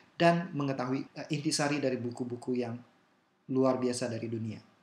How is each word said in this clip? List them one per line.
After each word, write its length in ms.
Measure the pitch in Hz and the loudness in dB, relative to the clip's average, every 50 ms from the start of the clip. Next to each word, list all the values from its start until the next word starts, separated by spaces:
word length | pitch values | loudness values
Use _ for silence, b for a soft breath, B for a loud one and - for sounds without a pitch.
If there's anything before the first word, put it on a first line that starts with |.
| B B _ | B B _
dan 320 | - 175 170 170 170 175 - - | 6 6 6 6 6 2 -2 -4
mengetahui, 480 | 143 143 139 127 - 123 131 131 139 - - - 151 | -2 -2 -2 -2 -2 -2 -2 -2 -2 -4 -6 -10 -10
eh, 80 | 139 - 160 | -6 -4 -4
intisari 400 | 143 139 156 - - 147 143 147 | -2 0 0 0 0 0 0 0
dari 240 | 143 131 131 123 113 | 0 0 0 0 -2
buku-buku 560 | 113 120 120 - 127 120 123 120 - 131 127 | -4 -4 -4 -4 -6 -6 -6 -6 -4 -2 -2
yang 240 | 123 120 117 117 120 - _ _ _ _ _ _ _ _ _ _ _ _ - | -2 -2 -2 -4 -8 -12 _ _ _ _ _ _ _ _ _ _ _ _ -2
luar 240 | 131 131 131 131 123 | 2 4 4 4 4
biasa 320 | 117 123 123 120 - 127 110 | 2 2 0 0 0 -2 -4
dari 160 | 110 110 113 | -4 -4 -6
dunia. 340 | 117 117 110 113 110 107 104 - - _ _ | -4 -4 -4 -4 -6 -8 -10 -14 -20 _ _